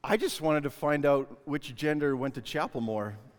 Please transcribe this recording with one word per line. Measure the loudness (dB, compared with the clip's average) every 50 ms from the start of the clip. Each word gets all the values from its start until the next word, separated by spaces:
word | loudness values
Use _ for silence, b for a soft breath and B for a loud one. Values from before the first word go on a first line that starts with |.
| 0
I | 2 0 2
just | 2 0 -2 0 0
wanted | 2 2 2 0
to | -2
find | -6 -2 0 2 2 4 4
out | 4 4 4 2 -2 -8 -16 -8
which | -6 -6 -6 -6 -8 -10
gender | -2 0 0 2 2 2 2 2
went | 2 -2 -4 -4
to | -6 -10
chapel | -6 -2 -2 -2 -2 -2 -4 -2
more. | -2 -2 -2 -2 -4 -6 -10 -14 -20 -20